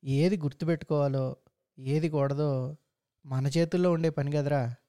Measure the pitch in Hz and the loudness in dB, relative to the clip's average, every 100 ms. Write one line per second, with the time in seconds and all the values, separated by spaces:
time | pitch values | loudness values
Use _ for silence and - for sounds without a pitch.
0 | 135 139 170 196 147 - 160 160 - 151 | 0 2 2 2 -2 -4 -2 -2 0 0
1 | 143 135 131 135 _ _ _ - 131 147 | 0 0 -4 -6 _ _ _ -12 -2 0
2 | 165 151 139 143 147 135 127 151 _ _ | 0 0 0 0 0 0 -4 -8 _ _
3 | _ _ 143 131 135 147 165 175 180 165 | _ _ -6 -2 0 0 0 2 2 2
4 | 165 156 143 147 143 143 120 123 | 0 0 -2 0 0 0 -2 -6